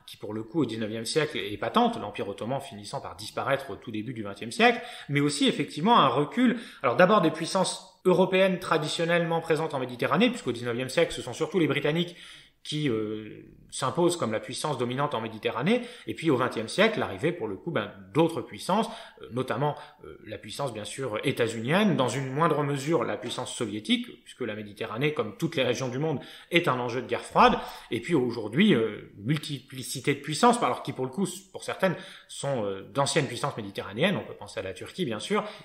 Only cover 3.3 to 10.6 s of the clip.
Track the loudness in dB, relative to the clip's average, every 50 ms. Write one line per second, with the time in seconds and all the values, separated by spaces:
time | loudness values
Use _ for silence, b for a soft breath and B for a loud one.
3.3 | -6 -4 0 0 0 -2 -2 -6 -12 -12 -10 -8 -6 -6 -6 -6 -8 -8 -8 -10
4.3 | -10 -10 -10 -6 2 4 6 6 6 4 B B B B B B 2 2 2 2
5.3 | 2 4 2 2 2 2 -2 -4 -4 0 4 6 6 8 8 6 4 2 0 0
6.3 | 2 4 4 4 4 B B B B B B 2 6 6 8 8 8 6 6 4
7.3 | 2 0 -4 0 2 2 2 0 -2 -8 -12 -20 _ _ 4 4 6 6 6 6
8.3 | 6 4 4 4 2 0 0 2 2 2 0 0 -2 0 0 2 2 2 2 2
9.3 | 0 0 2 2 0 0 0 -2 -2 -4 -4 -4 -4 -2 0 2 4 4 4 4
10.3 | 2 0 -2 -4 -4 -2